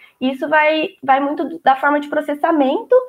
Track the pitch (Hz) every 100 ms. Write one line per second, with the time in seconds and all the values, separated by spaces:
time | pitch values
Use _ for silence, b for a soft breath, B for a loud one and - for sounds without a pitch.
0 | b b 262 262 294 311 302 311 - -
1 | 269 269 285 330 285 330 262 262 285 294
2 | 294 302 294 294 339 320 262 339 453 508